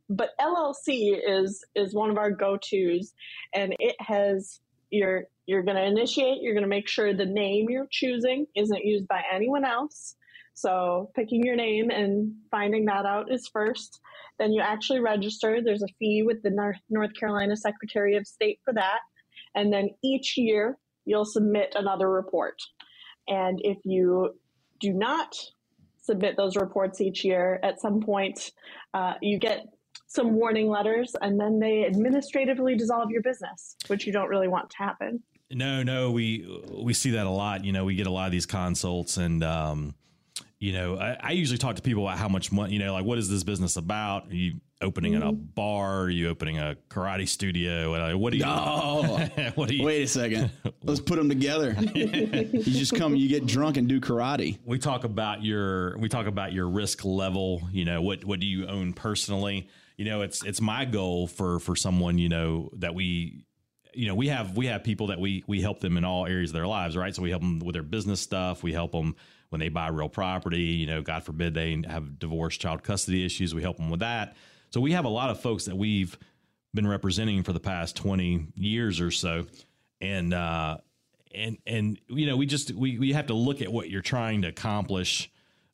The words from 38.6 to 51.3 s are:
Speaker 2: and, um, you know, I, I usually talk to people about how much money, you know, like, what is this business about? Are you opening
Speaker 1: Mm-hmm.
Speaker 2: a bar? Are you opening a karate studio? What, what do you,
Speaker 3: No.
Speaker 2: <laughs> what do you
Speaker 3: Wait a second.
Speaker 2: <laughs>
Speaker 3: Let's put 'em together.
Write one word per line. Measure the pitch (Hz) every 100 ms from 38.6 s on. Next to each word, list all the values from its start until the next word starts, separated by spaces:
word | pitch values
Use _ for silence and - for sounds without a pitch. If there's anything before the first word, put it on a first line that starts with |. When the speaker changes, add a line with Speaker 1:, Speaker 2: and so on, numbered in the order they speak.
| 90 87 92 87 85 92
Speaker 2:
and, | 87 82
um, | 80 80 78 76 73 73 _ _ _ - - -
you | 98
know, | 92 90 92
I, | 107 -
I | -
usually | 175 147 123
talk | 226 101
to |
people | 131 104 98
about | 87
how | 101
much | 95 -
money, | 101 101
you | 104
know, | 98
like, | 95
what | 98 120
is | 95
this | 101
business | 87 95 90 90
about? | 82 107 104 98 -
Are | 87
you | 90 82 - -
opening | 95 - 85
Speaker 1:
Mm-hmm. | - 73
Speaker 2:
a |
bar? | 71 78 - 104 104 98 98
Are | 90
you | 87 85
opening | 82 78 78
a | 76 73 -
karate | 98 95 95 92
studio? | - 98 85 87 85 80
What, | 82 82 92
what | 117
do | 139
you, | 139
Speaker 3:
No. | 151 147 151 147 147 160 110 160 -
Speaker 2:
<laughs> | 123 156
what | 127
do | 139
you | 147
Speaker 3:
Wait | 151
a | 131
second. | 131 117 110 123 - -
Speaker 2:
<laughs> | -
Speaker 3:
Let's | - 143
put | - 170
'em |
together. | 147